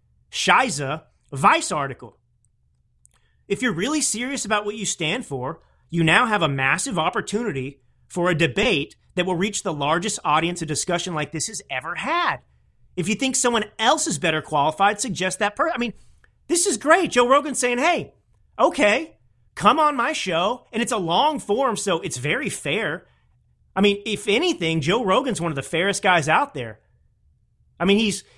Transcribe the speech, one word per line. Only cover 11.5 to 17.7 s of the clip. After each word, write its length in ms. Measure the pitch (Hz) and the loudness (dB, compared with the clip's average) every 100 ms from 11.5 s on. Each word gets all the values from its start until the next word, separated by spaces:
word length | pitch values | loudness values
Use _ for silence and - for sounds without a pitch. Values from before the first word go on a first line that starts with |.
| 220 - | -8 -10
ever 240 | 131 151 | -8 -8
had. 440 | 175 240 339 311 127 _ _ _ _ _ - | -6 -4 -2 -2 -4 _ _ _ _ _ -6
If 120 | 175 | -2
you 60 | |
think 200 | 214 262 | 0 0
someone 300 | - 247 233 - - | 0 2 0 -2 -2
else 280 | 226 311 320 | 2 2 0
is 120 | 147 | -2
better 240 | 170 156 | 0 -2
qualified, 580 | - 151 147 151 196 214 | 0 0 2 2 2 2
suggest 400 | 254 160 185 - | -4 -4 -4 -2
that 160 | 202 - | -2 0
per-," 140 | 320 | -2
I 80 | 240 | -2
mean, 160 | 233 - - - _ _ - | -4 -6 -18 -20 _ _ -2
this 180 | 339 392 | 0 2
is 100 | 233 | 2
great. 360 | 285 370 330 | 4 4 4
Joe 160 | 247 240 | 4 4
Rogan 280 | 285 294 240 | 4 2 -2
saying, 220 | 247 | 0